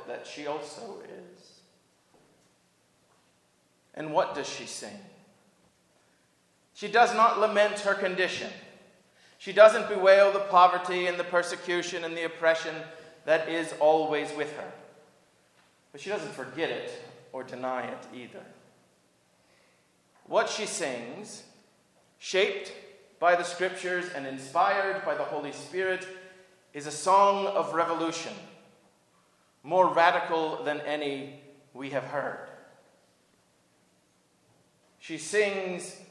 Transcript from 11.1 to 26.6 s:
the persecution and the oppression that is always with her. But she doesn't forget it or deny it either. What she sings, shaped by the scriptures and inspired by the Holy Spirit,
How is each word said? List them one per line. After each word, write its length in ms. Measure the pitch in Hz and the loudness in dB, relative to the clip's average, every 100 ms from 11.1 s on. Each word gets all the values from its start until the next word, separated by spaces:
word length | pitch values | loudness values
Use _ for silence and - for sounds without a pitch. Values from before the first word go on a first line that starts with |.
| 175 | -2
the 60 | |
persecution 800 | 175 175 175 175 - 175 170 180 | 0 0 0 -4 -4 -2 -2 -6
and 120 | 165 165 | -6 -4
the 80 | |
oppression 500 | 165 165 165 160 170 160 - - - - - | -6 0 2 2 0 -8 -12 -16 -20 -6 2
that 240 | 160 160 | 2 2
is 240 | 160 156 - | -4 -4 2
always 540 | 151 160 156 147 147 | 4 4 2 -2 -2
with 220 | 151 147 - | -6 -6 -8
her. 160 | - - - - _ _ _ _ _ _ _ _ _ | -12 -16 -20 -20 _ _ _ _ _ _ _ _ _
But 80 | 143 | -16
she 80 | 196 | -8
doesn't 240 | 202 151 | -6 -6
forget 380 | - 131 - 143 | -10 -10 -4 -4
it 200 | 120 - - - - - | -4 -8 -12 -16 -20 -14
or 100 | 131 | -12
deny 440 | 127 123 127 127 117 | -12 -8 -6 -4 -6
it 200 | - - | -10 -14
either. 300 | 120 120 - - - _ _ _ _ _ _ _ _ _ _ _ _ _ _ _ _ | -18 -16 -18 -20 -20 _ _ _ _ _ _ _ _ _ _ _ _ _ _ _ _
What 240 | - 180 226 | -4 0 0
she 160 | - | -2
sings, 800 | 202 - 151 123 117 165 208 - - _ _ _ _ _ _ _ | -6 -6 -6 -6 -10 -14 -14 -18 -20 _ _ _ _ _ _ _
shaped 540 | - 185 208 - - - - - - - | -2 0 2 -2 -10 -16 -20 -20 -20 0
by 160 | 170 175 | 4 4
the 80 | |
scriptures 640 | - - 180 180 180 180 180 | 2 -4 -4 -4 -6 -4 -6
and 120 | 143 135 | -8 -10
inspired 760 | 135 - 165 196 196 190 190 | -10 -4 0 2 2 -2 -4
by 100 | 160 | -4
the 100 | 147 | -4
Holy 280 | 139 147 143 | -4 -6 -8
Spirit, 540 | 147 - 185 190 180 185 - - - - _ | -10 -10 -4 -2 -4 -8 -16 -20 -20 -20 _